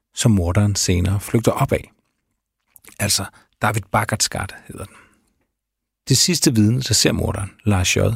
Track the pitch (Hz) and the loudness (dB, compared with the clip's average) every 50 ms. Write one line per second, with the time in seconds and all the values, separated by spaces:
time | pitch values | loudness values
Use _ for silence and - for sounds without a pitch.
0 | _ _ _ - - 120 110 98 87 85 90 104 104 104 101 - - - 92 87 | _ _ _ -2 2 2 2 2 2 0 2 2 2 2 0 0 0 0 0 0
1 | 90 92 98 101 - - - 120 110 - - - 139 - - - - - _ _ | 0 0 -2 -2 -2 -2 -2 0 0 0 0 0 0 -2 -2 -2 -4 -8 _ _
2 | _ _ _ _ _ _ _ _ _ _ _ _ _ _ _ - - - - - | _ _ _ _ _ _ _ _ _ _ _ _ _ _ _ -20 -20 -20 -10 -6
3 | 104 98 - - 98 - - - _ _ _ _ - 107 107 110 95 - - 110 | -4 -2 -2 -2 -4 -6 -12 -18 _ _ _ _ -2 -2 0 -2 -2 -2 -2 -2
4 | 107 - - 107 - - - - - - - - - - - - - - - - | 0 -2 -2 -2 -2 -2 -2 -4 -8 -8 -10 -14 -18 -16 -14 -14 -14 -16 -16 -20
5 | - _ _ _ _ _ _ _ _ _ _ _ _ _ _ _ _ _ _ _ | -20 _ _ _ _ _ _ _ _ _ _ _ _ _ _ _ _ _ _ _
6 | _ - 135 127 - - 180 151 - 165 131 110 104 104 117 131 131 - 113 - | _ 0 0 2 2 2 0 2 2 2 4 4 4 4 2 0 -2 -2 0 2
7 | - - - 85 82 82 - - 98 95 - _ - - 101 92 92 - - 101 | 2 2 2 0 -2 -2 -4 -4 -8 -10 -12 _ -2 0 0 2 2 0 0 2
8 | 98 98 113 | 2 0 0